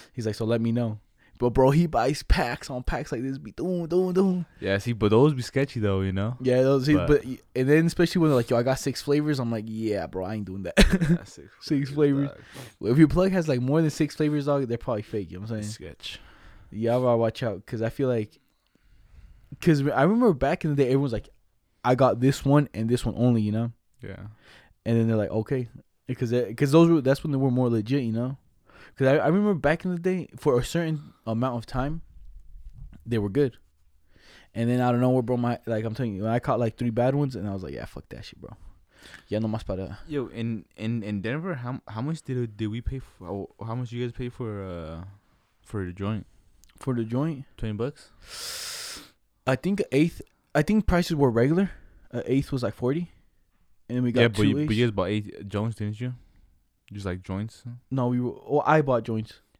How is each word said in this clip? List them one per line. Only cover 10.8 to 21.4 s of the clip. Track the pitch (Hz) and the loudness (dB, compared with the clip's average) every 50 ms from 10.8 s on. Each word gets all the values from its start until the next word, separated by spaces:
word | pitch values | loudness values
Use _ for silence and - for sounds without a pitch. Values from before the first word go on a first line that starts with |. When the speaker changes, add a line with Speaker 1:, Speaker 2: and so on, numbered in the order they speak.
| - - 185 180 165 139 | 4 4 4 0 2 0
Speaker 2:
Yeah, | 175 - - | 0 -2 -2
six | - - - - - _ - | -10 -20 -20 -20 -20 _ -12
Speaker 1:
Six | - - 151 139 143 131 | -6 -2 -2 -2 -2 -2
Speaker 2:
flavors, | 143 | 0
Speaker 1:
flavors. | 151 147 143 139 139 143 139 | 2 2 4 4 2 0 -4
Speaker 2:
dog. | - - - - - - - - - - | -6 -12 -20 -20 -18 -18 -18 -18 -14 -6
Speaker 1:
Well, | - 107 123 | -2 2 6
if | 156 | 6
your | 160 | 6
plug | 139 143 175 190 190 | 6 6 2 2 2
has, | 190 185 160 156 | 2 0 0 0
like, | 131 123 | 0 0
more | 123 131 147 165 | 0 0 2 2
than | 160 147 | 2 0
six | - - 156 143 - | 0 -2 -2 -2 -2
flavors, | - 156 147 151 147 139 | -2 -2 0 0 -2 0
dog, | 147 143 139 135 | 0 0 0 0
they're | 113 117 | -2 -4
probably | 117 - 135 117 104 | -6 -4 -4 -6 -6
fake, | 104 - 117 104 92 82 | -6 -6 -6 -8 -6 -8
you | 87 | -10
know | 90 | -12
what | 104 113 | -10 -8
I'm | 113 87 104 | -8 -8 -8
saying? | 107 | -10
Speaker 2:
Sketch. | 107 - 92 80 - - - - - - - - - - - - - - - - | -12 -12 -14 -16 -16 -14 -14 -14 -14 -16 -18 -20 -20 -20 -20 -20 -20 -20 -20 -14
Speaker 1:
Yeah, | - 107 113 113 120 127 | -8 -4 -2 0 0 2
bro, | 127 123 117 | 2 2 2
watch | 113 113 110 - - 127 | 4 2 0 -2 -4 -6
out, | 110 95 95 - | -6 -6 -8 -10
'cause | - 120 107 | -10 -6 -4
I | 113 113 | -4 -4
feel | - - 135 | -2 -2 -2
like, | 127 123 113 107 - _ _ _ _ _ _ _ _ _ _ _ _ _ _ _ _ - - - - - - _ - - - | 0 0 -2 -2 -6 _ _ _ _ _ _ _ _ _ _ _ _ _ _ _ _ -20 -20 -20 -20 -20 -20 _ -20 -8 0
'cause | - 170 151 139 139 | 4 4 4 4 4
I | 143 - 123 175 | 2 2 4 4
remember | 185 220 240 254 214 156 | 4 4 4 4 4 4
back | 123 135 143 180 - - | 2 0 -2 -2 -2 -2
in | 151 | 0
the | 143 | 2
day, | 143 135 123 | 2 2 4
everyone's | 135 139 143 131 113 | 4 2 2 0 -2
like, | 107 - - _ _ | -4 -6 -10 _ _